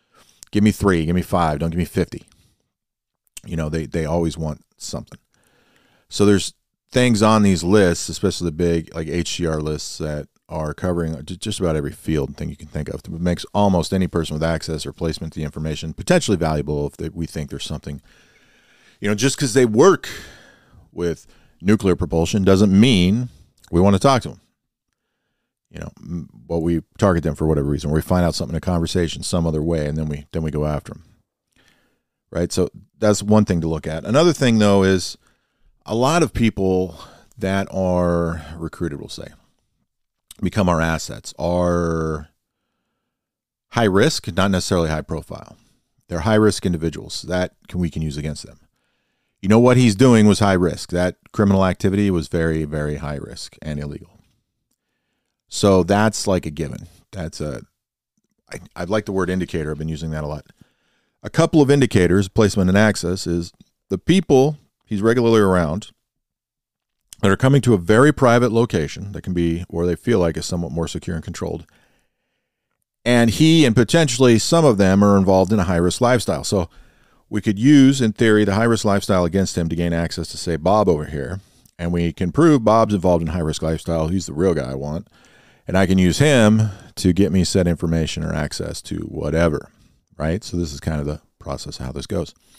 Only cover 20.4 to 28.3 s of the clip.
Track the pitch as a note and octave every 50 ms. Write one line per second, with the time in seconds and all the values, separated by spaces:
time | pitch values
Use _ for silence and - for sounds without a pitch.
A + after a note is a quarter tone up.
20.4 | - - _ _ _ _ _ - - _ - E2 F2 E2+ D#2+ - - _ _ _
21.4 | _ _ _ _ E2 F#2+ G#2+ G#2 - F#2+ F2 - F#2 D#2 F2 E2 D#2+ - - G#2
22.4 | F#2+ G2 G2 F#2+ G#2 G2+ F#2+ G2 A2 C3+ A#2+ F#2 F2 F2+ G2+ A#2+ B2+ A#2+ - -
23.4 | _ _ _ _ _ _ E2+ E2+ F#2 G2+ G2+ F#2+ - C#3 C3+ B2 - D2 B1 -
24.4 | _ _ _ _ _ _ _ _ _ _ _ _ _ _ _ _ _ _ _ _
25.4 | _ _ _ _ _ _ - D#2 D#2 - - - - - F2 E2+ D2 - _ A1
26.4 | A#1+ C#2+ E2 E2+ D#2+ E2+ E2+ D#2+ - _ _ - - G2+ F2+ E2 D2 - D2+ -
27.4 | D#2+ D#2 D#2 D2 C#2 C#2+ C#2+ C#2+ - D2+ D2+ D#2+ - - F2+ F2+ F2 E2+